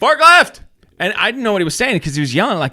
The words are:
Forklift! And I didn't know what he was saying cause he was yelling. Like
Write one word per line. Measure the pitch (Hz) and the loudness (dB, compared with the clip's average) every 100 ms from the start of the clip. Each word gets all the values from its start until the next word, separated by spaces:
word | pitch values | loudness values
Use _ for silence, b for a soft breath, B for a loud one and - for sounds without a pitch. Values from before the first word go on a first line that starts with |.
Forklift! | 233 269 320 349 294 - - _ _ - | -2 2 6 6 4 -2 -20 _ _ -8
And | 180 | -6
I | - 196 | -4 -4
didn't | 240 | -4
know | 240 | -2
what | 202 | -2
he | 165 | -2
was | - | -2
saying | 247 214 | -2 -2
cause | 156 143 | -4 -4
he | |
was | 147 | -4
yelling. | 123 226 190 | -2 -2 -2
Like | 139 | -4